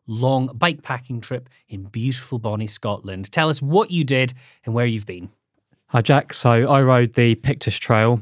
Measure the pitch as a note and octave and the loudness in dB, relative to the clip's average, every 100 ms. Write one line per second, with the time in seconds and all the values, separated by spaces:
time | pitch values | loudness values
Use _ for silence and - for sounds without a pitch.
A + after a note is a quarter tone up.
0 | - A2+ B2+ C3+ B2+ A#2+ F3 D#3+ - B2+ | -12 -4 0 0 -2 -2 -2 -2 -8 -10
1 | - A#2+ - B2 B2+ _ _ G2+ G2 A2+ | -8 -12 -8 -12 -12 _ _ -14 -10 -6
2 | B2 B2+ - B2 A2 G#2+ G#2+ - A2 G2+ | -4 -6 -8 -8 -6 -6 -6 -6 -6 -6
3 | G2 F#2+ G2 - D#3 D3+ C#3 F3 G#3+ F3 | -8 -10 -6 -2 0 0 0 0 0 -2
4 | C#3 C3 B2+ B2+ _ _ - A2+ A#2+ A2 | 0 0 0 -4 _ _ -6 -2 -2 -2
5 | G#2 F2+ F2+ - _ _ _ _ _ A#2+ | -8 -14 -16 -20 _ _ _ _ _ 0
6 | A2 A2+ - - B2+ A#2 C3+ C#3 C3 B2+ | 4 2 2 0 4 4 4 4 6 4
7 | A#2+ - A#2+ A2+ C3+ C3+ - - - A2 | 4 2 2 2 0 -2 -4 -4 2 4
8 | A2 A#2+ | 4 2